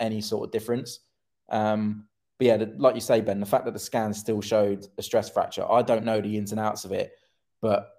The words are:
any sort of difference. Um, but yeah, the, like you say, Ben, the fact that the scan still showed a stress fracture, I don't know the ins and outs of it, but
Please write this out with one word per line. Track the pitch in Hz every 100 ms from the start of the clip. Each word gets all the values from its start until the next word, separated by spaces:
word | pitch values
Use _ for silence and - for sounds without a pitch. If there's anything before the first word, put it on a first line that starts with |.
any | 113 110
sort | 107 107 -
of |
difference. | 113 110 120 127 - _ _ _ _ -
Um, | 113 107 107 107 107 - _ _ -
but | 123
yeah, | 107
the, | 107 -
like | 131
you | 117
say, | - 117
Ben, | 104 98
the | 101
fact | 135 117
that |
the | 107
scan | - 120 107
still | 104 110 104
showed | 101 110 104 98 - -
a |
stress | - 113 104
fracture, | - - - 87
I | 113
don't | 120 113
know | 113 110
the | 104 107
ins | 101
and | 107
outs | 107 104
of | 95
it, | 95 98 - _ _ _ -
but | 113 101 -